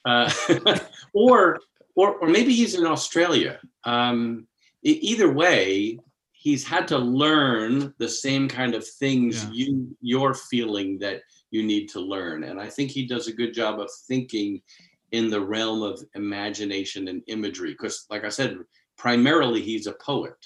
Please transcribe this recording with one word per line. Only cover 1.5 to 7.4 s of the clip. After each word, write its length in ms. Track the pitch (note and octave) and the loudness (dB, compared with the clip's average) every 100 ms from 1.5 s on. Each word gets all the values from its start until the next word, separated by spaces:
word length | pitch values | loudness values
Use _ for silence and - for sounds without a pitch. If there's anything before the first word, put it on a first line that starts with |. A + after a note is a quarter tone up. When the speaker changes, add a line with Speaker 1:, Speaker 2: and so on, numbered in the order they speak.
| - - _ _ | 2 -8 _ _
Speaker 1:
or, 220 | - G3+ G3 | 2 2 4
or 120 | E3 | 4
maybe 260 | F#3+ A#3+ A#3+ | 4 4 4
he's 180 | A3+ | 2
in 140 | F3+ E3 | 2 0
Australia. 720 | D3 - E3+ F3 D3 D#2 - - _ | 0 -2 0 2 2 0 -6 -18 _
Um, 640 | - A#2+ B2 A#2+ A#2 A#2 A2+ _ _ _ | -4 0 0 0 -2 -6 -12 _ _ _
e-, 140 | C#3+ D#3 | 0 2
either 280 | G3+ A3+ F#3 | 2 4 4
way, 680 | C#3 F3 C3 F#2+ G2 G#2 A#2 - _ _ | 4 4 4 2 0 -2 -6 -14 _ _
he's 340 | _ D3 C#3 - | _ -2 -2 0
had 220 | E3+ F3 | -2 0
to 100 | D3 | 0
learn 960 | A#2+ C3 D3+ D#3 | 0 2 4 4